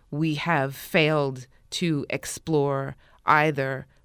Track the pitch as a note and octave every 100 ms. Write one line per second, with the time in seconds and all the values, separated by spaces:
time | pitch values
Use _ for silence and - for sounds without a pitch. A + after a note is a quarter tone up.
0 | _ D3 D#3+ D3+ - D#3 C3+ C3+ - F3+
1 | D3+ D#3 C#3 C3 B2+ _ _ - F3 D3
2 | - C#3+ - - - D#3 C#3+ C3+ C3+ C#3+
3 | _ _ - D#3 D#3 C#3+ C3+ C3 - _